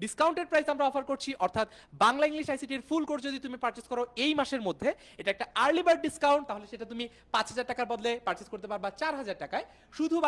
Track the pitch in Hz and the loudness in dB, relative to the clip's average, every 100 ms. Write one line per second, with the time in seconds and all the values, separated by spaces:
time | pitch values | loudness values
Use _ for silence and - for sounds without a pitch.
0 | 214 - 320 339 339 311 294 285 277 277 | -4 2 2 2 2 2 2 2 2 2
1 | 262 269 - 269 180 220 214 - - 143 | -2 -4 -4 -2 0 0 -2 -6 -6 4
2 | 208 269 302 302 302 277 269 269 - 320 | 4 6 2 2 -4 -4 -4 -6 -2 -2
3 | 302 294 277 269 269 247 240 233 - 240 | 0 -2 -4 -6 -8 -4 -4 -4 -4 -4
4 | 240 - 277 302 262 269 202 156 240 - | -2 0 2 2 0 -2 -2 -2 -2 -2
5 | - - 196 196 - 214 262 330 349 330 | -6 -6 -2 -2 -2 2 4 4 4 4
6 | 330 - 285 294 285 208 208 233 226 233 | 0 0 4 4 0 -10 -10 -12 -10 -8
7 | 233 - - 226 220 226 240 240 202 233 | -8 -12 -4 -2 -2 -4 -4 -4 -4 -2
8 | 233 240 - 180 208 202 196 208 196 196 | -2 -2 -4 -6 -6 -12 -8 -6 -6 -4
9 | 311 285 220 180 143 240 - - - - | -4 -2 -6 -8 -6 -6 -6 -14 -12 -4
10 | 311 330 | 0 2